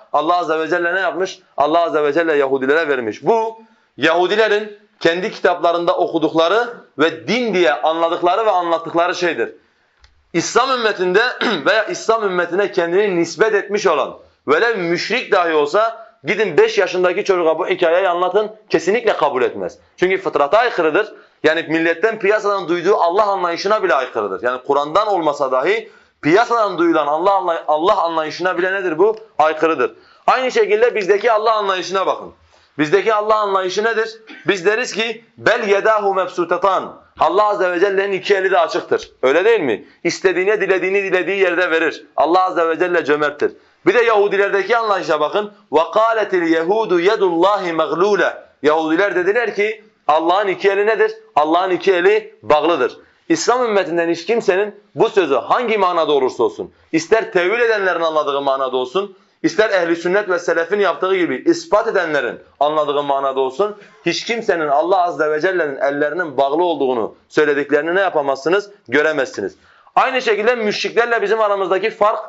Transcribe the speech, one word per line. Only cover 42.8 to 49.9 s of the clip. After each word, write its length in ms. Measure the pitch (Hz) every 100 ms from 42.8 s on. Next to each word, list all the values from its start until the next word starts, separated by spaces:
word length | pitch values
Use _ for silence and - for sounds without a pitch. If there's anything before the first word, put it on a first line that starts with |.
| 180 170
cömerttir. 460 | 139 147 147 143 104 - _ _
Bir 80 | 151
de 80 | 247
Yahudilerdeki 760 | 233 214 202 196 202 196 190 233
anlayışa 420 | 220 185 156 151
bakın. 320 | 147 190 208 - -
"Ve 80 | 151 165
kâletil 480 | 214 226 220 202 185
yehudu 580 | 165 165 165 175 175 175
yedullâhi 720 | 180 214 190 165 190 202 175
meglûle." 600 | 160 147 160 208 190 131 - - -
Yahudiler 520 | 143 160 160 165 202
dediler 400 | 175 180 233 226
ki, 280 | 196 214 214 -